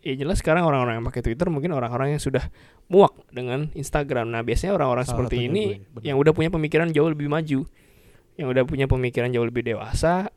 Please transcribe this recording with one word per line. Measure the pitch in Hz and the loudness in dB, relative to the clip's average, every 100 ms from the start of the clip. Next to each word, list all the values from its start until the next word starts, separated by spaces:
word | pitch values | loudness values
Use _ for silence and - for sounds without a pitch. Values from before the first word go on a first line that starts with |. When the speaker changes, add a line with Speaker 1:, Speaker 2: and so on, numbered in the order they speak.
Speaker 1:
ya, | - 135 | -6 -4
jelas | 143 190 | -2 -2
sekarang | - 160 | 2 2
orang-orang | 170 139 123 113 | 4 2 2 -2
yang | 117 | -4
pakai | 123 | -4
Twitter | 117 117 180 | -4 0 0
mungkin | 151 135 | 0 -2
orang-orang | 139 120 123 135 | -2 -2 -2 -2
yang | 147 | -2
sudah | 160 135 - - - _ _ | -2 -2 -4 -12 -20 _ _
muak | 185 196 - - | 6 6 4 -16
dengan | 127 185 131 151 | -10 -4 -4 -4
Instagram. | - 143 156 143 127 113 | -6 -4 -2 0 -2 -2
Nah, | 117 | -4
biasanya | 120 117 180 | 0 0 0
orang-orang | 196 139 123 | 0 2 0
Speaker 2:
Salah | 123 117 | -2 -2
Speaker 1:
seperti | 120 123 | -2 -2
Speaker 2:
satunya | 120 | 0
Speaker 1:
ini | 180 | 0
Speaker 2:
gue, | 214 196 - | -2 -6 -12
benar. | 117 | -12
Speaker 1:
yang | 117 139 | -2 4
udah | 147 | 4
punya | 156 160 | 4 0
pemikiran | 170 156 156 170 | 0 0 0 2
jauh | 160 165 | 2 2
lebih | 151 143 | 0 -2
maju, | 151 160 139 139 _ _ _ _ - _ | -2 0 -2 -2 _ _ _ _ -20 _
yang | - 147 | -8 0
udah | 127 | 2
punya | 131 156 135 | 2 0 2
pemikiran | 131 127 117 123 | 2 2 -2 0
jauh | 120 | 0
lebih | 117 120 | 0 -2
dewasa | 117 110 110 - 160 180 202 | -4 -6 -4 -2 0 0 -4